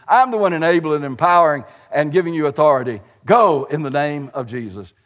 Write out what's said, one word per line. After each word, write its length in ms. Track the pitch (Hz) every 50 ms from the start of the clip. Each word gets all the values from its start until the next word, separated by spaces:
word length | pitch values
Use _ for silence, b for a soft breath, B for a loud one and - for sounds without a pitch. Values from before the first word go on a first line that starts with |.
| b
I'm 240 | b 208 247 262 254
the 60 | 233
one 160 | 214 202 185
enabling, 500 | 170 160 165 165 175 170 156 156 151 147
empowering, 600 | 143 139 131 110 160 175 180 175 170 156 147 135 113 B B B B B
and 220 | B 139 151 147
giving 220 | 147 185 175 170 170
you 120 | 156 151
authority. 540 | 143 - - 151 151 139 127 123 127 113 101 - b b b b
Go 400 | 113 208 240 220 190 156 139 -
in 180 | - 143 151
the 80 | 151 139
name 400 | 131 143 147 147 147 147 139 135 -
of 120 | 139 127
Jesus. 480 | 107 120 123 117 104 92 101 95 90 _ _ _